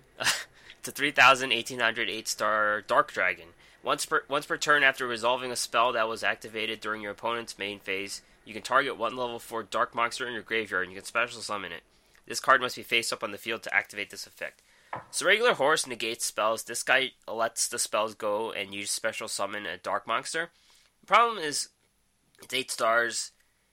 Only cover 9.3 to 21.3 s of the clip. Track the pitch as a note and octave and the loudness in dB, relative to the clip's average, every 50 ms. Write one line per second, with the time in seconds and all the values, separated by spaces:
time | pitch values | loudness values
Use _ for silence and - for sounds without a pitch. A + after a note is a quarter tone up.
9.3 | A#2 A#2 - - A#2 A2+ G#2+ - - A2 A#2+ - - A#2+ A#2 A#2 - - B2+ A#2+ | -6 -10 -10 -8 -8 -8 -6 -4 0 0 0 0 0 -2 -2 0 -2 -4 -6 -6
10.3 | A#2+ G#2+ F#2 - A2+ A2+ G#2+ G2 G2+ F#2 F#2 F2+ F#2+ G2 - - - A#2 A#2+ A#2+ | -6 -8 -6 -2 -2 -2 -2 0 -2 -2 -2 -4 -8 -12 -10 -4 -2 -2 -2 -2
11.3 | A#2+ A2+ G2+ - G#2 G2+ F#2 E2+ E2 - _ _ _ _ _ _ _ _ _ - | -4 -10 -8 -6 -6 -6 -6 -8 -12 -12 _ _ _ _ _ _ _ _ _ -8
12.3 | A#2 - - C3 C3 B2+ B2+ B2 - A#2+ G#2+ - B2 A#2 A2+ - A#2+ - A#2 G#2 | -8 0 4 6 6 6 4 0 -6 -6 -4 0 0 0 0 0 -4 -4 -4 -6
13.3 | G2+ G2 - A2+ A2+ A2 - - - G2+ G#2 - G#2 G#2 G2 - G2 - - G#2 | -6 -8 -6 -6 -6 -6 -4 -2 0 0 -2 -2 -8 -10 -10 -10 -10 -16 -16 -16
14.3 | - - E2 C#2+ - _ _ _ _ _ _ - - - - - - - C#3 F3 | -12 -12 -12 -12 -12 _ _ _ _ _ _ -14 -12 -12 -12 -8 -6 0 2 4
15.3 | G3+ A3 A#3+ B3 F#3+ - C3+ D3 D#3 D3 - C3 A#2+ G#2+ A2+ A2 B2 - - - | 4 4 4 2 4 4 4 4 4 2 0 -4 -6 -6 -4 -4 -4 -4 -6 -4
16.3 | - - G#2 A2 A2+ G#2+ - - A#2 - - - B2+ C3 C3 B2 - _ - - | -2 0 0 0 0 -2 -4 -8 -8 -4 0 2 2 2 2 0 -6 _ -12 -8
17.3 | G#2+ A2+ A2+ A2+ - - - - A#2+ A#2 - - - G#2+ G#2+ A2 G#2 - A2 G#2 | -4 -2 -2 -2 0 -2 -4 -2 -2 -4 -4 0 0 0 0 0 -2 -4 -2 -2
18.3 | G#2 G#2+ A2+ G#2+ - - G2+ G2 G2+ G2+ G2+ - - - - A2 G#2+ - A2+ G#2+ | 0 0 -2 -4 -4 -6 -6 -6 -6 -8 -6 -4 -4 -2 -4 -4 -4 -4 -8 -6
19.3 | - - G2+ G2 G#2 G#2 G2+ E2+ F2 F2+ - G2+ F#2+ G2+ - A#2+ A2+ B2+ C#3+ - | -4 -4 -4 -4 -4 -6 -6 -6 -8 -6 -4 -2 -2 -2 -2 0 -2 -2 -2 -2
20.3 | - D#3+ E3+ - _ _ _ _ _ _ _ _ _ _ _ - F#3+ A3 A#3 A#3 | -6 -6 -6 -8 _ _ _ _ _ _ _ _ _ _ _ 6 6 8 8 6